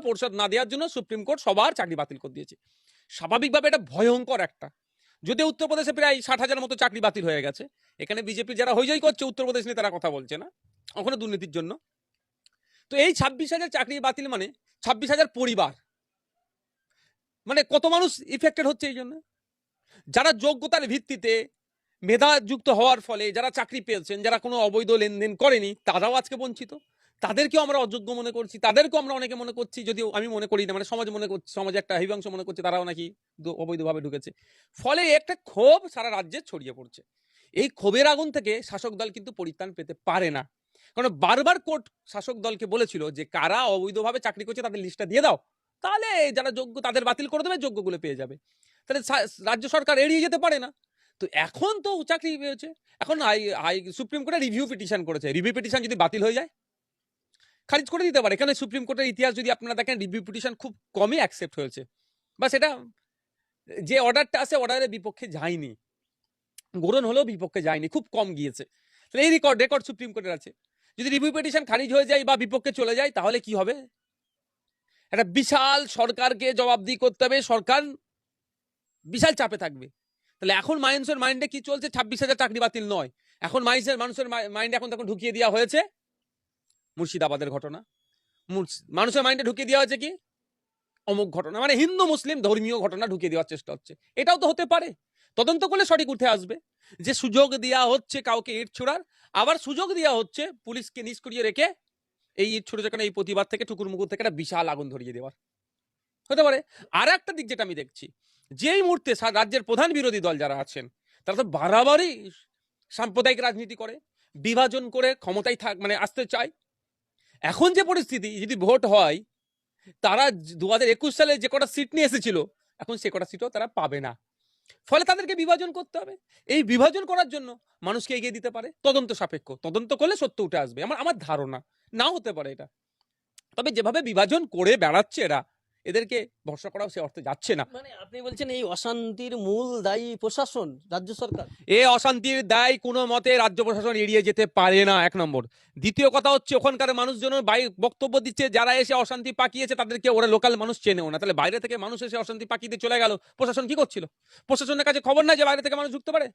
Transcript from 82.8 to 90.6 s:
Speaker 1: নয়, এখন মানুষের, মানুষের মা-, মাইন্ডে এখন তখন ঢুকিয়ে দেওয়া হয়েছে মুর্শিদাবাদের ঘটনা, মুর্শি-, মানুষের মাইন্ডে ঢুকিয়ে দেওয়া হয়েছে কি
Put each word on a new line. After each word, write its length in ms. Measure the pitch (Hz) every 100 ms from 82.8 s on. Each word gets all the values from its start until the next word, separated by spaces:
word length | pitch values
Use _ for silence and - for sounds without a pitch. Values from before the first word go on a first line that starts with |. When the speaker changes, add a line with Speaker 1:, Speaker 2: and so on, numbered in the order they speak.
| 208
Speaker 1:
নয়, 140 | 190 127 _ _ -
এখন 180 | 165 254 240
মানুষের, 280 | 254 226 247
মানুষের 240 | 247 269 247
মা-, 180 | 233 208 208
মাইন্ডে 200 | 233 240
এখন 100 | 240
তখন 140 | 233 208
ঢুকিয়ে 220 | 196 233 226
দেওয়া 140 | 226 214
হয়েছে 240 | 226 302 403 _ _ _ _ _ _ _ _ _ _ 160
মুর্শিদাবাদের 540 | 170 170 156 143 143 135
ঘটনা, 220 | 147 160 _ _ _ _ _ _ -
মুর্শি-, 340 | 190 170 - - 175
মানুষের 240 | 226 277 262
মাইন্ডে 180 | 262 240
ঢুকিয়ে 200 | 220 247
দেওয়া 120 | 277
হয়েছে 140 | 247 254
কি 80 | 302 370 _ _ _ _